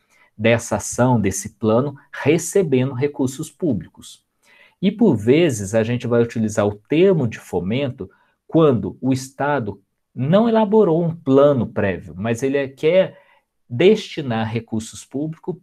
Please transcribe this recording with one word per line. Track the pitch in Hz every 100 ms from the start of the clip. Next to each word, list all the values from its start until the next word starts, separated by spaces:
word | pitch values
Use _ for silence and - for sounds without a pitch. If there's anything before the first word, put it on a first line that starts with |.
| _ _ _ -
dessa | 110 117 - 104
ação, | - - 127 120
desse | 95 - -
plano, | - 107 113 143 135 _
recebendo | - - 170 - 196 165 131 131
recursos | 123 143 - 131 - 156
públicos. | - 170 101 80 - - - _ _ _ _ _ -
E, | 185
por | 214 226 113
vezes, | 104 147 175 110 98
a | 113
gente | 110 120 120
vai | 120
utilizar | 117 117 110 104 104
o | 101
termo | - 151 190 175 120
de | -
fomento | - 92 90 123 143 - 92 _ _ _ _
quando | 160 156 117 92 -
o | 127
Estado | 131 - - 143 147 104 95 _ _ _
não | 123 131 190 233
elaborou | 220 208 220 190 160
um | 170 165
plano | - 135 143 135 98
prévio, | - 101 85 85 80
mas | 110 117
ele | 135 139
é, | 131
quer | 135 156 180 175 - _ _ _ _ -
destinar | 120 180 214 - - 139 113 110
recursos | 117 113 110 110 - -
públicos | 131 156 160 - 170